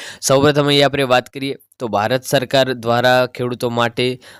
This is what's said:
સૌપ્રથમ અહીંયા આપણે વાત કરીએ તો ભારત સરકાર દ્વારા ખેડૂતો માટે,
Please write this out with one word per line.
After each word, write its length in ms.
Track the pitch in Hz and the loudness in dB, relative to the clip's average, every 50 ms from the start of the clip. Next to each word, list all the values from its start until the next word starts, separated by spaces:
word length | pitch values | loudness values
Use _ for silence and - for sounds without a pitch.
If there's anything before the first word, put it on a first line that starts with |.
| - - - - | -16 -16 -14 -6
સૌપ્રથમ 460 | - - 135 139 139 151 143 151 143 143 | -2 0 2 4 4 2 2 2 2 2
અહીંયા 180 | 143 143 143 | 2 2 2
આપણે 180 | 139 139 139 139 | 2 2 0 0
વાત 260 | 123 123 127 123 - | 2 2 0 0 -2
કરીએ 260 | - 139 135 139 131 - _ _ _ - | -8 -10 -8 -8 -10 -10 _ _ _ -10
તો 80 | 127 113 | -8 -4
ભારત 360 | 101 101 107 110 127 131 127 | -2 0 0 0 -2 -2 -4
સરકાર 500 | - 143 135 127 120 - 135 131 131 127 | -2 -2 -2 -2 0 0 0 2 0 -2
દ્વારા 520 | 120 113 117 117 120 120 127 127 127 127 | -6 -2 0 0 2 2 4 4 4 2
ખેડૂતો 440 | 123 - - 123 123 123 113 127 120 | 0 -2 -6 -6 -6 -6 -4 -4 -4
માટે, 500 | 117 120 120 117 - - 123 127 123 123 - - - - | -2 0 -2 -2 0 -2 -2 -2 -4 -6 -12 -20 -20 -14